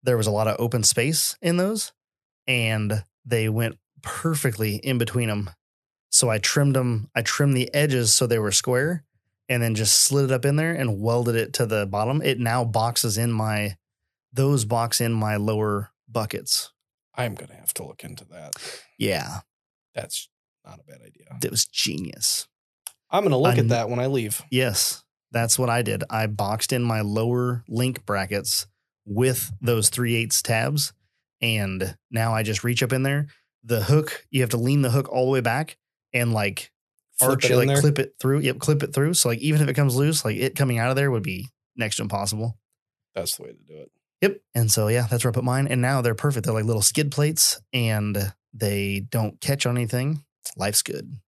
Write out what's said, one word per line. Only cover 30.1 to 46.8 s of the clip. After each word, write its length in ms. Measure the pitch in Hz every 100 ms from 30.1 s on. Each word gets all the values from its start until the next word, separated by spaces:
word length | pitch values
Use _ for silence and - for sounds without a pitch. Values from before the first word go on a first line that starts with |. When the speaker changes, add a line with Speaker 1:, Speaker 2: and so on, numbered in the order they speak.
| 117
Speaker 1:
eighths 260 | 113 -
tabs, 520 | - 113 123 147 143 _ _ _ _ _
and 540 | 117 110 98 95 92 87 _
now 240 | 117 113
I 80 | 113
just 200 | 107 104
reach 180 | 120 120
up 120 | 127
in 100 | 127
there. 240 | 135 139 147 _ _ _
The 200 | 113 117
hook, 420 | 101 151 151 - -
you 100 | 135
have 80 | 123
to 60 | 120
lean 240 | 120 143
the 100 | 131
hook 180 | 127 135
all 160 | 127 127
the 60 |
way 100 | 135
back 360 | 120 123 160 - _ _ _
and, 200 | 123 120
like, 380 | 110 104 98 - _ _ _ _ -
Speaker 2:
Flip 100 | 127
Speaker 1:
arch 140 | 135 127
Speaker 2:
it 60 |
Speaker 1:
it, 20 |
Speaker 2:
in 40 | 123
Speaker 1:
like, 80 | 123
Speaker 2:
there? 140 | 139
Speaker 1:
clip 180 | 151 143
it 160 | - _
through. 200 | 131 139
Yep, 200 | 135 -
clip 220 | - 147
it 100 | 147
through. 200 | - 147
So, 160 | 180 123
like, 100 | 117
even 220 | 147 151
if 60 | 143
it 60 |
comes 220 | 135 143 123
loose, 280 | 147 151 -
like, 120 | 104
it 180 | 131 -
coming 240 | 135 117
out 100 | 120
of 60 | 131
there 160 | 139
would 120 | 120
be 260 | 98 92 110 _ _ -
next 220 | 110 -
to 40 |
impossible. 540 | 107 104 101 107 113 110 _ _ _ _ _
Speaker 2:
That's 220 | 98 87 -
the 60 |
way 60 | -
to 120 | -
do 100 | _ 78
it. 160 | - _ _ _
Speaker 1:
Yep. 200 | 196 196 _ 120
And 160 | 113
so, 160 | 107 107
yeah, 180 | 120 120
that's 140 | 120
where 80 | 123
I 20 |
put 100 | 113
mine. 240 | 127 127 139
And 140 | 127
now 200 | 123 135
they're 140 | 117 107
perfect. 300 | 147 131 117
They're 80 |
like 100 | 110 107
little 160 | 110